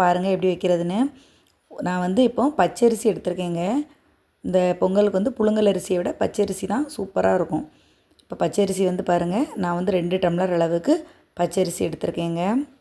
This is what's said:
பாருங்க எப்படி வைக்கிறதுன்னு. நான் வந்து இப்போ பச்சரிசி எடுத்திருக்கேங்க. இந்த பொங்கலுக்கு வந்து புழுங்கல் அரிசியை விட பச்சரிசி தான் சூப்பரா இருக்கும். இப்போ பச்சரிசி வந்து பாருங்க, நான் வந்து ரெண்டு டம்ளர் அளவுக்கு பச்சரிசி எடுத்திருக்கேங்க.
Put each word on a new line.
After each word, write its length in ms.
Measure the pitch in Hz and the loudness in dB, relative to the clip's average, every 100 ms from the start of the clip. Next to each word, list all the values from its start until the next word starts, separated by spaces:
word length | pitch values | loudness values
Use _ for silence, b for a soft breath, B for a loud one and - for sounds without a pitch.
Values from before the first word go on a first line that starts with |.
பாருங்க 280 | 180 180 190 185 | 2 4 2 2
எப்படி 160 | 185 | 2
வைக்கிறதுன்னு. 460 | 180 180 175 175 196 277 b b b b _ _ - 180 | 0 2 2 2 0 -2 b b b b _ _ -8 -4
நான் 160 | 180 180 | -2 0
வந்து 160 | 190 247 | 2 2
இப்போ 180 | 240 262 294 | 2 0 2
பச்சரிசி 480 | 175 175 233 214 226 | 0 4 2 2 0
எடுத்திருக்கேங்க. 500 | 175 - 175 175 170 175 262 294 b b b b _ | 0 -4 -6 -4 -2 -2 -2 -4 b b b b _
இந்த 160 | - 185 180 180 | -2 2 2 0
பொங்கலுக்கு 360 | 185 190 208 190 | 0 2 2 2
வந்து 160 | 214 240 | -2 0
புழுங்கல் 340 | 214 214 208 | 0 2 2
அரிசியை 280 | 180 175 180 | 2 -2 -2
விட 120 | 190 - 190 | -2 -2 -4
பச்சரிசி 420 | - 202 185 185 214 | 0 -2 -2 -4 -4
தான் 120 | 294 - | -4 -6
சூப்பரா 360 | 190 - 185 185 | -6 0 2 2
இருக்கும். 260 | 165 - - b b b b b | 0 -4 -6 b b b b b
இப்போ 140 | _ - 175 | _ -4 -2
பச்சரிசி 400 | - 196 185 185 | 0 0 2 0
வந்து 140 | 180 180 | 0 0
பாருங்க, 260 | 175 175 190 302 - | 0 0 -2 -2 -4
நான் 160 | 180 175 | -4 -2
வந்து 180 | 185 185 | 0 0
ரெண்டு 160 | 175 185 185 | 0 0 0
டம்ளர் 300 | 170 185 175 | 0 0 2
அளவுக்கு 360 | 165 170 170 320 B B B - | 2 0 2 0 B B B -4
பச்சரிசி 420 | 175 190 180 170 180 | -4 0 -2 -2 -4
எடுத்திருக்கேங்க. 540 | 151 170 170 170 165 180 240 294 _ | -4 -6 -4 -4 -2 0 -2 -4 _